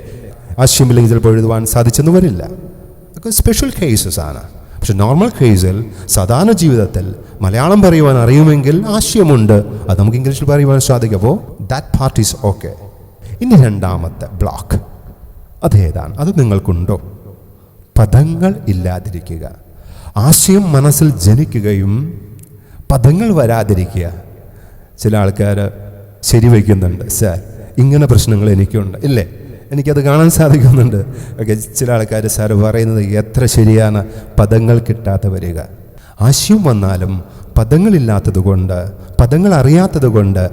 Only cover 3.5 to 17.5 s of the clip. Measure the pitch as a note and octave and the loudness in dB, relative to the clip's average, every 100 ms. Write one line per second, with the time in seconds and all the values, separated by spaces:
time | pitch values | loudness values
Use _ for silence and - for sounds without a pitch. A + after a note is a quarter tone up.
3.5 | A3 C4+ - F3 G#2+ G2 F2 D2+ C2+ - | -2 -2 -4 -2 -2 -4 -6 -8 -12 -16
4.5 | - - - - G2 G#2 C#3+ A#3 - C3 | -20 -20 -10 -4 -2 0 2 0 2 2
5.5 | G2 F2+ G2 A2+ - - - F#2 A#2+ G#3 | 4 2 -2 -6 -12 -6 -4 0 0 2
6.5 | G#3+ E3 A#2+ G2 G2 F#2 - - - F#2 | 2 2 2 0 -4 -6 -10 -16 -6 -2
7.5 | A2 D3+ G#3 G3 E3 D3 C3 A#2 C#3 D#3 | 0 2 4 4 4 4 4 4 4 4
8.5 | D3 C3+ D#3+ G#3+ G#3+ - - E3+ C3+ G#2+ | 4 2 0 0 -4 -2 2 4 4 4
9.5 | G#2 G2+ - - F#2+ G#2 B2 C3 C3+ C#3+ | 2 0 -8 -4 0 0 0 -2 -2 0
10.5 | C#3+ C#3 C3+ - B2 A2+ G2+ G#2+ F#3 - | 2 2 2 2 0 0 -2 0 -2 -6
11.5 | - F#2+ B2+ - - C3+ - G#2 - G#2 | -14 -8 -8 -4 -2 -2 -2 -2 -2 -4
12.5 | G2 - - - - - - - - B3 | -4 -8 -16 -20 -20 -20 -20 -16 -8 2
13.5 | G#3 B2+ G2+ F#2 F2+ E2+ - - - G2 | 4 4 2 -4 -4 -6 -10 -12 -6 -6
14.5 | - - - - - - - - - - | -6 -6 -6 -6 -20 -20 -20 -20 -20 -20
15.5 | - - G#2 F2 D#2 D2 G2+ D#3 G3 A#2+ | -6 0 2 2 -4 -8 -6 -4 0 0
16.5 | G2 - F2 F2+ G2 - - - - - | 0 -2 -4 -2 -6 -8 -20 -20 -20 -20